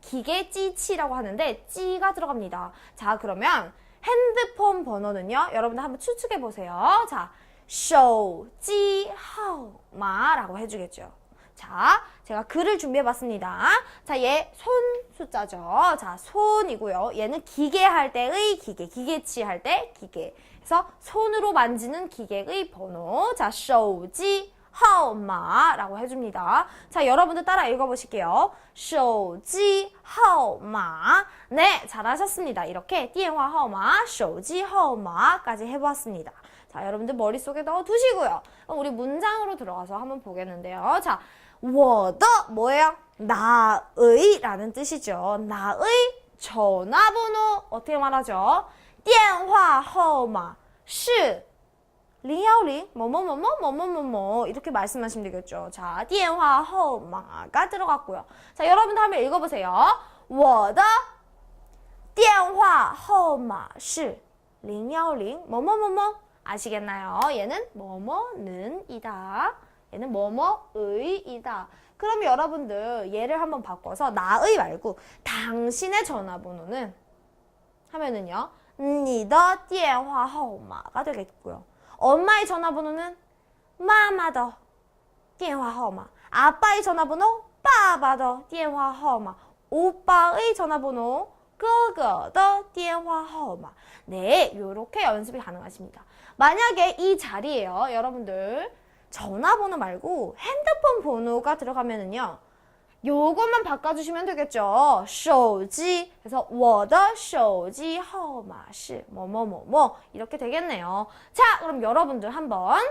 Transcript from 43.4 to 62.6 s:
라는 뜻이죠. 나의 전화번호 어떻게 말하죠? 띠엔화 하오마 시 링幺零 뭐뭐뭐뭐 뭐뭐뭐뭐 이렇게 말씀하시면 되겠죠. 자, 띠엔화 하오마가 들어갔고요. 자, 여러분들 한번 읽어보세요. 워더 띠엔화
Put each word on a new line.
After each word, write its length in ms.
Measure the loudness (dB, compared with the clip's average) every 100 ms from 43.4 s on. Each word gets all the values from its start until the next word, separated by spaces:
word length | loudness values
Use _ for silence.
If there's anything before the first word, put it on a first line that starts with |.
| 4 6 6 4 -2 6 8 10 8 6
라는 320 | 2 -6 -8
뜻이죠. 640 | -8 -8 -6 -6 -4 -2 -4 -4
나의 320 | -6 -4 -2 2 4 4 0 _ _
전화번호 1200 | -10 0 2 2 2 4 4 4 -2 0 0 -2 -6
어떻게 260 | -12 -4 -2
말하죠? 680 | 0 0 -2 -2 2 2 0 -18 _ _
띠엔화 760 | 4 6 6 2 2 6 6 4
하오마 760 | 2 2 4 4 0 -4 -8 -14 _ _
시 260 | _ -8 0 2 2 0 -10 _ _ _ _ _ _ _
링幺零 680 | -6 0 4 4 4 -4 -8
뭐뭐뭐뭐 440 | -8 -4 -2 -2 -2 -2 0 -4
뭐뭐뭐뭐 760 | -4 -6 -6 -4 -4 -2 -2 -2
이렇게 220 | -6 -4
말씀하시면 540 | -4 -4 -6 -8 -8 -10
되겠죠. 400 | -12 -12 -12 -12
자, 320 | -12 -10 -8 -4
띠엔화 520 | 0 0 2 4 4
하오마가 1120 | 2 0 0 -2 -8 -14 -12 -16 -4 -2 -2
들어갔고요. 560 | -2 -2 -2 -4 -14 -14 -20 -20
자, 160 | _ 4
여러분들 340 | 6 6 2
한번 180 | 2 2
읽어보세요. 520 | 0 0 -2 -6 -2 4 6 4 -2 -20 _
워더 540 | 4 6 6 4 4 6 4 0 -16 _ _ -20 -20 -20 _ _ -20 -14
띠엔화 800 | 4 6 6 4 4